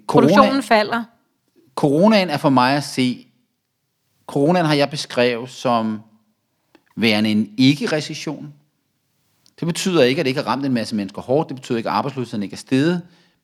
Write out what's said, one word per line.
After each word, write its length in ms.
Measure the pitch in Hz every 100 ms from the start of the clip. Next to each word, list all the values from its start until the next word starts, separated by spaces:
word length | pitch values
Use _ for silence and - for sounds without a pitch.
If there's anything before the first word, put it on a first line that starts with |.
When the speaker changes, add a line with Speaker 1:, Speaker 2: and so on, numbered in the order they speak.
| -
Speaker 1:
Corona 200 | 147 143
Speaker 2:
Produktionen 360 | 202 262 277
falder? 400 | - 220 208 233 226 _ _ _ _ _ _ -
Speaker 1:
Coronaen 540 | 147 147 208 214 180
er 80 | 143
for 120 | 151
mig 280 | 127 127 143
at 60 |
se, 440 | - - 127 113 - _ _ _ _ _ _ _ _ _ -
coronaen 380 | 143 143 180 156
har 80 |
jeg 160 | 147 143
beskrevet 600 | 147 - 123 123 117 127
som 520 | - 131 117 110 107 - _ _ _ _ _ _ _ _ -
værende 360 | 113 107 110
en 180 | 107 107 -
ikke-recession. 960 | 131 143 233 156 - 151 165 143 147 - _ _ _ _ _ _ _ _ _ -
Det 60 | 165
betyder 380 | 170 196 165
ikke, 160 | 123 139
at 60 | 131
det 40 |
ikke 120 | 135
har 60 | 107
ramt 140 | 127 139
en 80 |
masse 220 | 120 107 107
mennesker 260 | 98 -
hårdt. 280 | 107 143 160
Det 60 | 135
betyder 220 | - 113
ikke, 120 | 104
at 60 | 98
arbejdsløsheden 480 | 135 131 117 107
ikke 100 | 95
er 40 | 104
steget. 440 | - 131 160 180 175 _ _ _